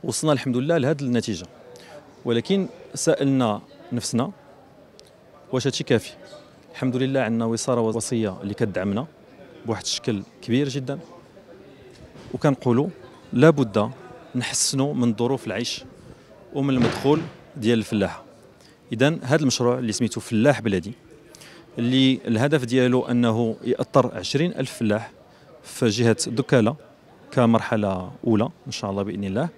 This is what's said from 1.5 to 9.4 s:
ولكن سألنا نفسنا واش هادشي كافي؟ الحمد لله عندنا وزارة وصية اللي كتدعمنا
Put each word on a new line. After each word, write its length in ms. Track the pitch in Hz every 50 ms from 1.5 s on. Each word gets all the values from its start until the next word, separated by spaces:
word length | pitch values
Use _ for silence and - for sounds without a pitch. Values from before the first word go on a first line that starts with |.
| - - - - - - - - - - - - - - -
ولكن 420 | 120 117 117 117 - 190 196 185 - - - - - -
سألنا 680 | 135 - - 156 - 143 139 135 131 127 110 104 104 - - - - - -
نفسنا 400 | - 120 - - - 117 131 185 202 - - - - - - - - - - - _ - - - _ _ - - - - - -
واش 160 | - 127 123 143
هادشي 160 | - - 151
كافي؟ 280 | - 135 110 - - - - - - - - - - - - - -
الحمد 240 | - - 135 131 120
لله 240 | 127 131 131 135 135
عندنا 260 | 127 107 117 113 117
وزارة 360 | 113 117 113 - - 127 120
وصية 560 | 113 110 110 113 110 - 127 113 110 104 92 -
اللي 120 | 85 101 101
كتدعمنا 540 | - 120 104 92 92 92 101 98 107 143 160 - - - - - -